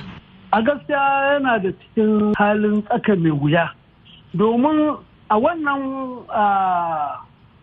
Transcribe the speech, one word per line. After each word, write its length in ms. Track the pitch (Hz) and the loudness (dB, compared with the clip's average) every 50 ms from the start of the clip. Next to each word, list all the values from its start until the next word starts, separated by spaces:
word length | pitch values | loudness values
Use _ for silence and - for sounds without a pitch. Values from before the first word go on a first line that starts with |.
| - - - - - - - - - - | -6 -14 -18 -20 -20 -20 -20 -20 -4 -2
A 100 | - 208 | 0 0
gaskiya 760 | 226 269 294 285 - - 294 277 277 277 277 277 277 277 285 285 | 2 0 -2 -2 -4 -4 -2 0 0 0 0 0 2 2 0 2
yana 220 | 269 254 233 220 185 | 2 0 0 0 -2
da 60 | 190 | -4
cikin 640 | - - - - - 226 214 214 214 208 208 208 214 | -6 -6 -16 -6 -2 0 2 2 2 2 2 0 2
halin 440 | - 208 208 208 214 208 208 208 214 208 | 2 2 2 2 2 2 2 0 0 0
tsaka 320 | - 247 247 - 220 208 | -2 -4 -2 2 0 0
mai 160 | 175 165 160 | 2 2 0
wuya. 380 | 151 143 143 147 156 170 165 156 - - _ _ _ _ - - - - - - - | 0 2 0 2 2 2 0 -2 -8 -16 _ _ _ _ -20 -20 -20 -20 -20 -10 -2
Domin 640 | 170 208 226 233 240 254 302 311 302 302 302 285 - - - - - - - | 0 2 2 2 2 2 2 2 2 0 0 -2 -6 -12 -20 -20 -20 -4 0
a 60 | 214 214 | 0 2
wannan, 840 | 247 311 349 330 302 285 285 277 269 262 269 269 262 254 254 240 - - | 2 0 -2 0 -2 -2 -2 -2 -4 -6 -6 -8 -8 -10 -12 -14 -14 -6
a, 920 | - 226 208 202 196 196 190 185 180 175 170 165 160 156 147 139 123 - - - - _ - - _ - | -2 0 2 2 2 2 2 0 0 0 -2 -2 -2 -4 -4 -6 -8 -12 -14 -20 -20 _ -20 -20 _ -20